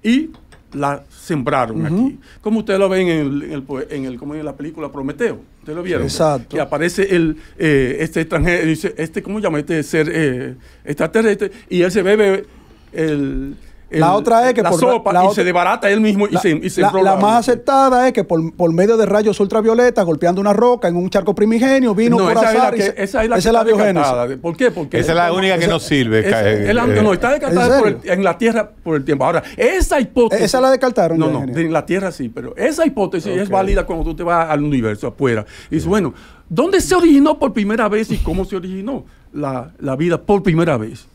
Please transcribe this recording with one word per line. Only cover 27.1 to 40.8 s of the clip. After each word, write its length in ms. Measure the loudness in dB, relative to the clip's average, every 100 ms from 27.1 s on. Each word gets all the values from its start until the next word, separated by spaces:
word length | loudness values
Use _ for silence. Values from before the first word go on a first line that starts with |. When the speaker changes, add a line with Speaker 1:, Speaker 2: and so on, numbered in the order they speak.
Speaker 1:
está 180 | 2 0
descartada 360 | 0 0 0 4 4
Speaker 2:
¿En 60 |
Speaker 1:
por 100 | 2
Speaker 2:
serio? 200 | -2 -4
Speaker 1:
el, 60 | 0
en 60 |
la 140 | 0 0
Tierra 320 | 0 0 -4 -10
por 140 | -4 -2
el 80 |
tiempo. 200 | -2 0 0
Ahora, 160 | -2 -4 -2
esa 440 | 0 0 0 0
hipótesis 440 | 0 0 2 2 0
Speaker 2:
¿Esa 140 | 2
la 100 | 2
descartaron 440 | 2 2 0 0 2
Speaker 1:
No, 80 | 0
Speaker 2:
ya, 60 |
Speaker 1:
no, 60 | -2
Speaker 2:
ingeniero? 220 | -4 -4 -2
Speaker 1:
de 40 |
la 140 | -2 -2
Tierra 240 | -4 -4
sí, 180 | -6 -10
pero 280 | -10 -14 -4
esa 280 | -2 0
hipótesis 460 | -2 0 -4 -4 -4 -4
es 100 | -2
Speaker 2:
Ok. 60 |
Speaker 1:
válida 340 | -2 2 0 -2
cuando 180 | -6 -6
tú 100 | -4
te 60 |
vas 260 | -2 0 0
al 120 | 0
universo 420 | 0 0 -2 -4 -8
afuera. 380 | -2 0 0 -4 -18 -6
Y 40 | -4
dices, 80 |
Speaker 3:
Sí. 40 | 0
Speaker 1:
bueno, 240 | 0 -2 -8 -20 -20 -6
¿dónde 320 | -2 2 2
se 160 | 2 4
originó 420 | 6 6 6 2
por 140 | 0
primera 360 | 0 -2 0 0
vez 220 | 0 -2
y 60 | -2
cómo 280 | -2 -2
se 120 | -4 -6
originó 480 | -8 -8 -8 -8 -12 -20 -16
la, 380 | -8 -6 -6 -10 -10
la 160 | -6
vida 260 | -2 -2 -2
por 220 | 0 2
primera 340 | 2 2 2
vez? 280 | 0